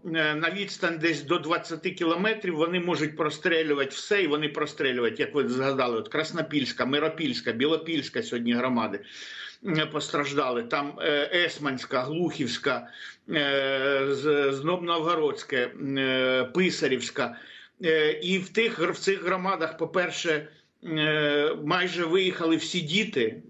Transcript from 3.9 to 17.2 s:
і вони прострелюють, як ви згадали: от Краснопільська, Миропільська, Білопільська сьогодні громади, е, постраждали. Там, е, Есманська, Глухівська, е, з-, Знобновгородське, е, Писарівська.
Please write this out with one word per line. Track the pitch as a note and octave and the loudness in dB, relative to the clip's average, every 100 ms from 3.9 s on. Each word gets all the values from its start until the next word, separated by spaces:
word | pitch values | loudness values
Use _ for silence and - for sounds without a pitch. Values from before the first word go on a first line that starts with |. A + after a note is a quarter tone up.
| - - G3+ | -4 0 2
і | E3+ | 4
вони | D3 D3+ | 2 0
прострелюють, | D3+ D3 - C#3 B2 A#2 A2 | -2 -4 0 0 2 0 0
як | C3+ C#3+ | -2 2
ви | A#2+ | 2
згадали: | B2+ C3+ C3 B2 A2+ | 2 0 2 2 0
от | G#2+ | -2
Краснопільська, | D3 B2+ E3+ D#3 D3 A#2+ - B2 | -2 -2 -2 0 0 -2 -2 0
Миропільська, | C#3+ D#3 D#3 D3+ A#2 A#2+ | 2 0 0 -4 -2 -2
Білопільська | A2+ C#3+ D#3+ D#3+ D#3+ B2+ B2+ | 0 2 0 0 -4 -2 -6
сьогодні | A#2 B2 A#2+ | -4 -2 0
громади, | A#2+ B2+ A#2+ A2 G2 - - - - - - G3+ D#3 | 2 2 2 0 -4 -10 -16 -14 -14 -14 -10 -2 0
е, | D#3 | 0
постраждали. | D3+ - D3 C#3 C#3+ C3 A#2+ | -2 -2 -2 0 0 0 0
Там, | A#2 D3+ C#3+ C#3+ | 0 -2 -2 -2
е, | E3 D3 D3+ F3 E3 | 0 2 2 2 0
Есманська, | C#3+ C#3+ C3 - C3 | 0 -4 -4 -2 -2
Глухівська, | C3 D#3+ F3 - B2 - C#3 B2+ A#2+ - - - - | 0 -2 -2 0 -2 0 0 -2 -4 -16 -16 -16 -4
е, | D3+ C#3+ C#3 C3+ C3+ C3+ C#3 C3+ | 0 2 2 2 2 2 2 2
з-, | C3 D3 C#3+ C#3 | 0 2 4 4
Знобновгородське, | C3+ D3+ F3+ E3+ E3+ D#3+ E3+ D3 - - C3 B2 - C#3 C3+ | 2 0 -2 0 0 2 2 0 -2 -2 -2 -2 -4 -4 0
е, | C3+ C3 B2+ B2+ | 2 2 4 2
Писарівська. | B2 F3 F#3 - C#3 B2+ - - | 2 2 2 2 0 0 -2 -4